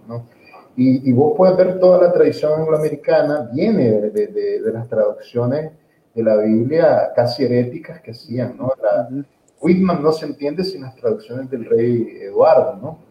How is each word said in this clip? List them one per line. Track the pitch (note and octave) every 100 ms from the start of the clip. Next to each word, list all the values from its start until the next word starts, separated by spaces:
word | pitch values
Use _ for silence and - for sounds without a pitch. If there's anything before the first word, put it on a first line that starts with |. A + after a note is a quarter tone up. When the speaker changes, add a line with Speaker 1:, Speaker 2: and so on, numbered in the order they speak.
| A2+
Speaker 1:
¿no? | A#2 - _ - - - -
Y, | C3 B2+ C3
y |
vos | B2 D3+ -
puedes | F#3 F#3
ver | F#3 F3+
toda | F#3 F3+
la | F3
tradición | D#3+ D3 - D3+ D#3
angloamericana, | D#3+ D3+ D#3 D3 - D#3+ D3+ D3 A#2
viene | B2+ G#3 G3 B2
de, | G#2 G#2+
de, | G#3 G3+
de, | G#3 G3+ G#3
de | -
las | A#2+ A#2
traducciones | A2 G#2 - - A#2+ A#2+ C#3+ D#3+ - _ _ _
de | A#2
la | A2 G#2+
Biblia | G#2+ A2+ B2 D#3+ D#3+ A#2+ -
casi | - A#2 -
heréticas | B2 B2 A#2+ - - D#3+
que | -
hacían, | A2+ - A#2+ A2 G#2
¿no? | B2 -
La, | A2 A#2+ A#2+
Speaker 2:
Ujú. | C3+ C#3 _ _ _
Speaker 1:
Whitman | D#3+ F#3 F#3 D3
no | D3+
se | D#3 D3+
entiende | C3+ C#3+ E3
sin | F3+ C#3
las | B2+
traducciones | - A#2 G#2+ - B2 C3+
del | B2+ A2+
rey | A2+ A#2+ A#2+ A2 -
Eduardo, | G2 G#2 D4 E4 G#3+ G3
¿no? | C#3+ E3 _